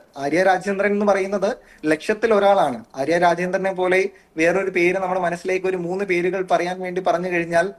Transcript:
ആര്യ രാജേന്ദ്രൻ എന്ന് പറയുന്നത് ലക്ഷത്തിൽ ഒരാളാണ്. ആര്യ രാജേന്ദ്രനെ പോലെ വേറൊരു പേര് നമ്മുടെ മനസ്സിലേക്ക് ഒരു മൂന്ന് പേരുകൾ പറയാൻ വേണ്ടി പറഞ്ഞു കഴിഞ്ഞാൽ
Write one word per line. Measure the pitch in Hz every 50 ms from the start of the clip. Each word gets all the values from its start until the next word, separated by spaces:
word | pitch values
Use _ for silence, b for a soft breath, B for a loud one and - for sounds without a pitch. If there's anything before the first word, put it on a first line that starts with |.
| - _ -
ആര്യ | 143 139 143 151 175 185
രാജേന്ദ്രൻ | 190 185 180 180 202 202 190 196 208
എന്ന് | 202 202 214
പറയുന്നത് | 208 196 196 190 196 202 196 185 208 262 B B B B B -
ലക്ഷത്തിൽ | 151 156 151 - - 214 214 254 220 214
ഒരാളാണ്. | 202 196 196 202 196 160 143 123 110 110 - -
ആര്യ | 131 139 147 165
രാജേന്ദ്രനെ | 175 175 170 170 170 180 180 185 190 185 190 180
പോലെ | 180 180 180 185 190 196 196 b b b b -
വേറൊരു | 160 160 170 180 190 190 190
പേര് | 185 180 175 175 185 190
നമ്മുടെ | 185 180 185 185
മനസ്സിലേക്ക് | 180 170 175 175 - 185 185 185 185
ഒരു | 190 190
മൂന്ന് | 180 175 170 185 196 202
പേരുകൾ | 185 180 175 175 185 185 196 185 180
പറയാൻ | 180 160 175 175 180 185
വേണ്ടി | 185 180 180 185
പറഞ്ഞു | 185 180 165 170 180 185
കഴിഞ്ഞാൽ | 180 170 170 165 170 170 175 202 202